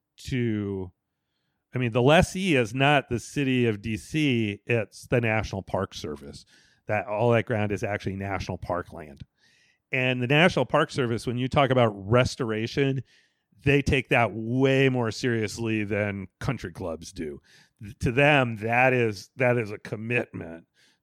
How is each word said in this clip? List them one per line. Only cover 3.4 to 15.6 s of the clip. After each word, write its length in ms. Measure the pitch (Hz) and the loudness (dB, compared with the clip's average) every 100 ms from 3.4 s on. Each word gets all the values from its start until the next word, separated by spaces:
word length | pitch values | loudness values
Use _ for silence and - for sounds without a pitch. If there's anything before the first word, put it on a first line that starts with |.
| 135 127 117 | 0 2 2
of 160 | 104 | 0
D 140 | 110 107 | -4 -8
C, 640 | - 156 151 120 107 98 - | -6 -2 0 2 0 -4 -2
it's 420 | 117 104 - - | -2 -2 -10 -2
the 140 | 127 | 0
National 400 | 117 110 107 98 | 2 0 -2 -8
Park 320 | - 92 95 | -6 -4 -4
Service. 520 | - 80 73 71 - _ _ _ _ - | -6 -10 -10 -12 -18 _ _ _ _ -4
That, 200 | 107 95 | -4 -2
all 240 | 104 120 | 0 4
that 160 | 117 101 | 4 2
ground 240 | 113 104 | -2 -2
is 120 | 101 | -2
actually 320 | 104 101 - 98 | -4 -6 -6 -6
national 440 | 98 95 - 90 | -6 -6 -6 -8
park 340 | - 87 90 | -6 -6 -8
land. 300 | 80 76 71 - _ _ _ _ _ - | -14 -18 -20 -20 _ _ _ _ _ -6
And 300 | 135 127 127 | -2 0 0
the 60 | 123 | 2
National 380 | 147 175 - 127 | 4 4 4 0
Park 260 | 147 156 | 0 0
Service, 340 | - 120 113 - | -2 -2 -2 -4
when 100 | 120 | -4
you 120 | 127 | -2
talk 240 | 151 135 | 2 2
about 180 | 127 117 | 4 2
restoration, 1120 | 101 98 120 127 - 117 107 113 - 139 135 - _ _ _ _ _ | 2 2 4 2 -2 -4 -4 -4 -2 0 -2 -8 _ _ _ _ _
they 180 | 139 143 | 2 2
take 280 | 135 143 - | 2 -2 2
that 220 | 135 113 | 2 2
way 580 | 107 110 127 135 135 135 | -2 -4 2 4 4 4
more 200 | 127 113 | 2 -2
seriously 760 | 104 127 117 104 98 | -2 -2 0 -2 -4